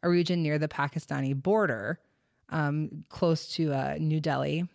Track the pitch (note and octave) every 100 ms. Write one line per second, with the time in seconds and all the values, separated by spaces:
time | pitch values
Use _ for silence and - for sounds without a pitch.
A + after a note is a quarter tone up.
0 | F3 F3 E3+ F3 D#3 D3+ D3+ - C#3+ E3
1 | - C#3 C3+ C3+ F3+ A3 F#3+ A2+ G#2 E3+
2 | _ _ _ _ _ D#3+ D3 D3 D#3 D3+
3 | - - F3 D#3+ - - D#3+ C3+ C3+ D3
4 | D#3 D#3 D#3 C3+ C#3+ D3+ F3